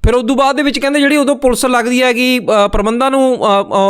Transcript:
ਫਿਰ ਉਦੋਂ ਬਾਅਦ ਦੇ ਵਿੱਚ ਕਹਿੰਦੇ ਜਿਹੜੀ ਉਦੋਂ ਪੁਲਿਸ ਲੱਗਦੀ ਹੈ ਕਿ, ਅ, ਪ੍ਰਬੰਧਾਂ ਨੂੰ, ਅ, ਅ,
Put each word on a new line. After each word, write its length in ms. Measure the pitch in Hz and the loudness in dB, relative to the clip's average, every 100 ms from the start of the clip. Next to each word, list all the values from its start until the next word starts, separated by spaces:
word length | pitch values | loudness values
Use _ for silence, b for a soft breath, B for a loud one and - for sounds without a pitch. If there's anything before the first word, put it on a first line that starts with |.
ਫਿਰ 120 | - 247 | 2 0
ਉਦੋਂ 200 | 233 269 | 0 0
ਬਾਅਦ 200 | 269 277 | 0 0
ਦੇ 80 | |
ਵਿੱਚ 160 | 285 269 | -2 -2
ਕਹਿੰਦੇ 200 | 277 285 | -2 0
ਜਿਹੜੀ 180 | 277 294 | 2 2
ਉਦੋਂ 180 | 269 285 | 0 0
ਪੁਲਿਸ 300 | 262 233 262 | 0 0 0
ਲੱਗਦੀ 380 | 247 233 247 | 0 0 0
ਹੈ 100 | 254 | 0
ਕਿ, 260 | 240 254 254 | 0 0 0
ਅ, 280 | 190 214 202 | 0 0 0
ਪ੍ਰਬੰਧਾਂ 440 | 214 208 233 269 | 0 -2 0 0
ਨੂੰ, 240 | 269 262 247 | 0 0 0
ਅ, 20 | |
ਅ, 280 | 214 196 202 196 | 0 0 0 0